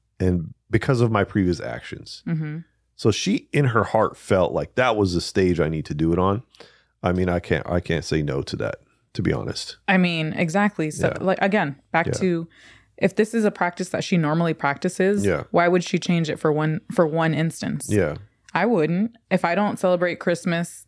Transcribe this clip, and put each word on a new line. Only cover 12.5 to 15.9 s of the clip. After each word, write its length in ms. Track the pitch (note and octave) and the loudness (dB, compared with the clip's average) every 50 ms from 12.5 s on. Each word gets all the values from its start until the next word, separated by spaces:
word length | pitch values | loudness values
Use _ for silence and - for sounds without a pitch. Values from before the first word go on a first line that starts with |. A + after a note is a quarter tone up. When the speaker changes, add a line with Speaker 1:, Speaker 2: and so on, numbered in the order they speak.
| _ _ - - - - _ _ _ | _ _ -20 -20 -20 -20 _ _ _
Speaker 2:
if 180 | - - F#3+ - | 0 0 0 2
this 200 | - G#3+ A3 - | 2 0 0 0
is 100 | A#3 G#3+ | 0 0
a 80 | G#3 G#3 | 0 0
practice 380 | - F3+ F3 F3 - F#3 - | 0 -2 -4 -2 -4 -8 -6
that 120 | - - - | -4 -6 -2
she 140 | - G3 | 0 0
normally 360 | F3 D#3+ D3 D3+ E3 E3+ E3 D#3+ | 2 2 2 2 2 2 0 0
practices, 720 | - - C#3+ C#3 C3+ - F#3 - - F#3 F#3+ G3+ G3+ G2 | 0 -2 -2 -2 0 -4 -4 0 0 2 2 2 2 2
Speaker 1:
Yeah. 200 | G2+ E2+ D2 - - - | 2 0 0 -2 0 2
Speaker 2:
why 160 | E3+ E3+ F3 | 2 4 4
would 160 | F3+ F3+ F3 | 4 2 2
she 140 | - | 0